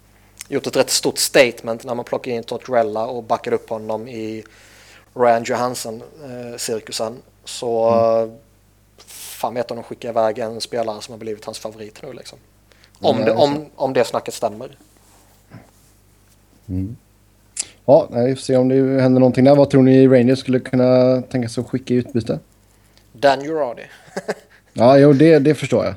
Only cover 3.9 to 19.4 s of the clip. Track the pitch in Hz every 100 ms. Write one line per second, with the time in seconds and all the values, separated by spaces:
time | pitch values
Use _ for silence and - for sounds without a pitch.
3.9 | 107 117 117 110 110 107 _ _ _ -
4.9 | - _ - 123 117 117 117 123 123 120
5.9 | 110 123 - 143 123 120 117 - 113 107
6.9 | 120 113 123 _ _ - - 120 117 113
7.9 | 117 113 113 113 113 _ _ _ _ _
8.9 | _ - - - - 123 117 117 117 113
9.9 | 113 123 117 110 107 110 113 - 120 113
10.9 | 107 - 113 113 104 - 110 113 107 107
11.9 | 104 147 123 - - _ _ _ _ _
12.9 | _ 180 - 110 - 147 147 151 - 135
13.9 | 131 117 120 - - 113 104 135 - _
14.9 | _ _ _ _ _ _ - _ _ _
15.9 | _ _ _ _ _ _ _ - 92 95
16.9 | 117 _ _ _ _ _ - - _ -
17.9 | 147 - 120 123 131 - 127 127 131 135
18.9 | 135 127 127 127 123